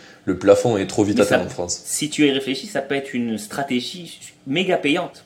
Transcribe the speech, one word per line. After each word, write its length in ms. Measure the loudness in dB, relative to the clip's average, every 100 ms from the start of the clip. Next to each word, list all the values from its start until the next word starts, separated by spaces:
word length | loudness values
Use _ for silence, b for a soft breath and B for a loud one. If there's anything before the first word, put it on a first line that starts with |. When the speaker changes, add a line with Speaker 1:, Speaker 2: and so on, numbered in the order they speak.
| B B -4
Speaker 1:
le 140 | 2
plafond 380 | 6 6 6 2
est 100 | 0
trop 160 | 2
vite 140 | 2 2
Speaker 2:
Mais 60 |
Speaker 1:
atteint 160 | 2 2
Speaker 2:
ça, 40 | 0
Speaker 1:
en 40 |
France. 320 | -6 -6 -6 -6
Speaker 2:
si 240 | -6 -4
tu 160 | 2 2
y 60 |
réfléchis, 360 | 2 -2 -6 -6
ça 140 | -6
peut 140 | -4 -4
être 180 | -4
une 240 | -4 -2 -4
stratégie 960 | -6 -6 -2 -2 -4 -10 -14 -18 -20 -14 -4
méga 300 | -2 2 2
payante. 480 | 2 0 -2 -10